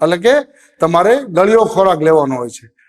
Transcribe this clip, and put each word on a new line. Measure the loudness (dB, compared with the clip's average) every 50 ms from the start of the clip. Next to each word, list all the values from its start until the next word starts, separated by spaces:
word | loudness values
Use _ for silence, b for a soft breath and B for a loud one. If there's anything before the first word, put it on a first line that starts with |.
એટલે | -2 -2 -2
કે | 0 0 0 0 0 -2 b b b b b b _
તમારે | -2 0 0 0 2 2 0 0 -2
ગળ્યો | -4 -2 0 2 2 2 2 0
ખોરાક | 0 0 0 0 0 0 0
લેવાનો | 2 2 2 2 2 -2 -4
હોય | -6 -8 -10
છે, | -12 -18 -20 _ _ _ _